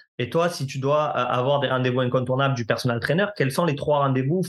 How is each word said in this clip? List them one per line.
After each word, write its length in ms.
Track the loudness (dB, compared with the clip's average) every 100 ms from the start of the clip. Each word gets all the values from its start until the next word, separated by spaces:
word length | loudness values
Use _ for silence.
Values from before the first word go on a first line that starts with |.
| -12 -8
Et 100 | -2
toi, 200 | 0 0
si 180 | -2 -6
tu 140 | -2
dois, 340 | 0 2 2 0
euh, 80 |
avoir 360 | 0 0 2 2
des 80 | 2
rendez-vous 320 | 0 0 0
incontournables 560 | 0 0 0 0 0 0
du 100 | -2
personal 320 | -2 -2 -2
trainer, 280 | 0 0 0 -2
quels 160 | -2
sont 120 | 0
les 120 | 0 0
trois 240 | 0 2
rendez-vous 420 | 2 0 0 -2